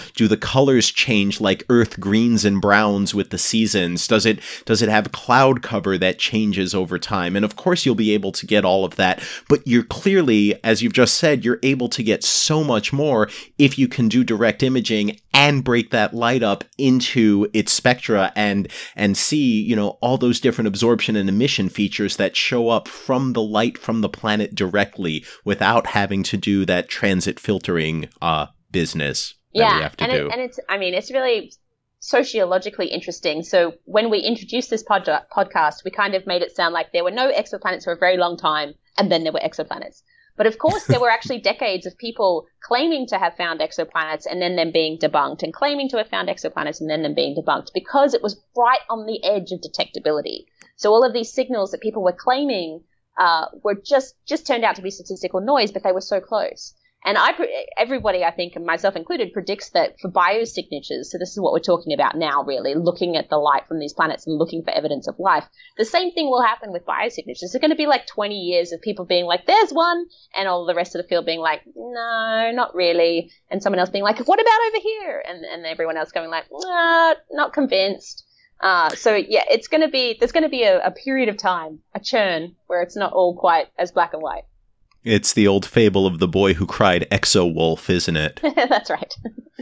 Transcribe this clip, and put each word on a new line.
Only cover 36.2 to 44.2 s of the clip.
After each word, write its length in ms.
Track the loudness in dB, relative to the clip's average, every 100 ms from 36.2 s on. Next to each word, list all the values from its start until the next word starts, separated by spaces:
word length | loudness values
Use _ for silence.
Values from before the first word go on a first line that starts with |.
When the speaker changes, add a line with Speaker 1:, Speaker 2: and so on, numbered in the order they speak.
| -2
Speaker 2:
made 140 | -2
it 120 | -2
sound 200 | -2 -2
like 180 | -2 -2
there 140 | -2 -2
were 60 |
no 200 | 0 0
exoplanets 540 | 0 -4 -6 -6 -4 -4
for 80 |
a 40 | 0
very 200 | 2 2
long 180 | 0 0
time, 380 | -2 -2 -4 -10 _ -2
and 120 | 0
then 140 | 0
there 80 | 0
were 80 | -4
exoplanets. 640 | -4 -6 -8 -10 -14 -20 _ _ _ 0
But 100 | 0
of 120 | 2
course, 280 | 0 0 0
there 140 | 2
were 100 | 2
Speaker 1:
<laughs> 80 | 2
Speaker 2:
actually 220 | -2 -4
decades 460 | -2 -2 -2 -4 -8
of 120 | -12
people 480 | -10 -2 0 0 -4 _
claiming 460 | -2 0 0 -2 -2
to 100 | -2
have 200 | -2 -2
found 240 | -4 -4
exoplanets 640 | -4 -4 -4 -4 -4 -6